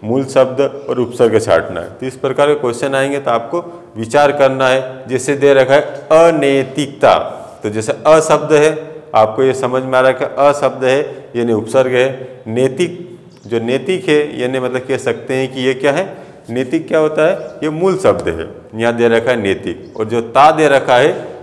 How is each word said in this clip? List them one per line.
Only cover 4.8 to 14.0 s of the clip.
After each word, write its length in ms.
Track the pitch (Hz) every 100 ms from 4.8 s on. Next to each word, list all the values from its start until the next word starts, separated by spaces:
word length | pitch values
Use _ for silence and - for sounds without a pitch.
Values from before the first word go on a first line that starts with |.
| 135 - -
जैसे 280 | 127 135 139
दे 180 | 139
रखा 200 | 135 127
है 80 | 139 - - -
अनैतिकता, 1040 | 156 170 160 143 139 135 - 139 - 127 85 - - - -
तो 60 | 107
जैसे 220 | 107 110 143 151
अ 120 | 160
शब्द 340 | 156 151 147
है, 240 | 156 151 156 - - - -
आपको 280 | 110 110
ये 100 | 131
समझ 300 | 127 127 127
में 140 | 131 127
आ 40 |
रहा 100 | 131
है 60 | 131
कि 80 | 143
अ 260 | 120 143
शब्द 320 | 143 135 127 127
है, 140 | 135 147 - - 120
यानी 180 | 120
उपसर्ग 380 | 110 107 135 127
है। 500 | 123 131 135 - - -
नैतिक, 720 | 113 135 135 175 175 - - - - -
जो 120 | 117
नैतिक 480 | 113 131 - 185